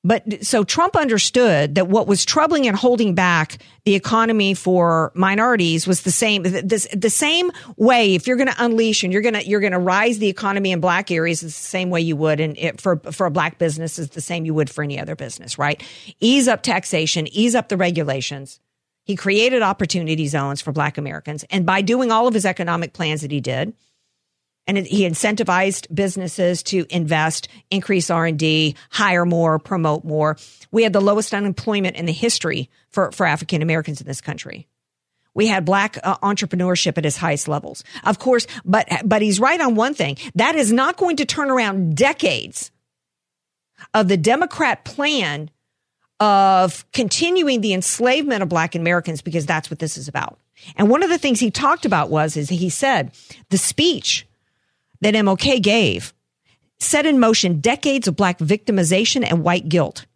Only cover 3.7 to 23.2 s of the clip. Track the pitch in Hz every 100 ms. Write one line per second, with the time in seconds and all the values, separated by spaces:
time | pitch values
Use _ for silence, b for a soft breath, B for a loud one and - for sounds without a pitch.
3.7 | b 208 196 - 220 226 220 196 190 185
4.7 | 180 170 165 160 175 185 202 240 233 170
5.7 | 160 180 180 185 - 220 202 180 180 180
6.7 | 220 - 202 214 - 302 330 359 B B
7.7 | - 220 247 208 180 - 254 262 - 240
8.7 | 226 226 214 185 190 226 208 180 208 202
9.7 | 180 180 190 226 214 208 185 208 196 196
10.7 | 180 180 175 202 165 165 165 165 - -
11.7 | 190 180 170 165 151 156 151 156 147 165
12.7 | - 196 165 - 160 180 156 151 - 170
13.7 | 151 160 - 147 - - 175 160 156 143
14.7 | - 147 139 147 156 135 - 123 - 143
15.7 | 151 B B B - 226 277 254 214 -
16.7 | 190 - 170 156 170 156 202 240 233 -
17.7 | 190 180 170 143 135 - 143 139 - _
18.7 | _ _ _ - 190 196 202 240 254 202
19.7 | - 185 180 160 160 147 151 139 143 -
20.7 | 147 147 - 143 151 147 151 - 190 175
21.7 | 196 202 247 247 220 247 220 190 185 170
22.7 | 170 170 - 160 151